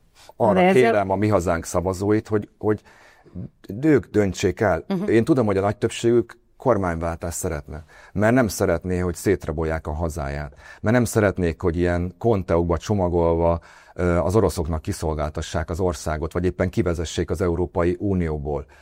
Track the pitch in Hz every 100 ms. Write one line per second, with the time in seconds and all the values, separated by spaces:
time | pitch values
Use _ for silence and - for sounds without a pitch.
0 | _ _ - - 117 92 - 156 123 104
1 | 95 95 107 101 87 82 - 90 90 90
2 | 101 107 - 107 - _ 104 107 - -
3 | - _ - 87 - - - 98 156 131
4 | - 104 101 - 98 - 104 82 - 98
5 | 214 110 113 139 107 95 101 - 117 -
6 | 117 120 117 - _ _ 131 107 92 82
7 | 85 82 87 - 92 78 76 78 - -
8 | - 95 110 127 110 - 95 85 92 90
9 | 90 87 107 90 - 78 80 80 85 76
10 | 82 80 69 71 73 - - - 104 123
11 | 113 113 101 90 87 78 92 85 87 87
12 | 90 - 117 104 90 85 87 82 - 104
13 | 87 85 85 82 85 82 - - - -
14 | 87 87 80 110 95 92 78 78 - 95
15 | 80 76 76 80 - 82 80 85 92 82
16 | 82 78 78 87 90 - 92 - 90 85
17 | 82 - 85 85 90 82 87 90 87 90
18 | 98 92 82 76 71 71 - -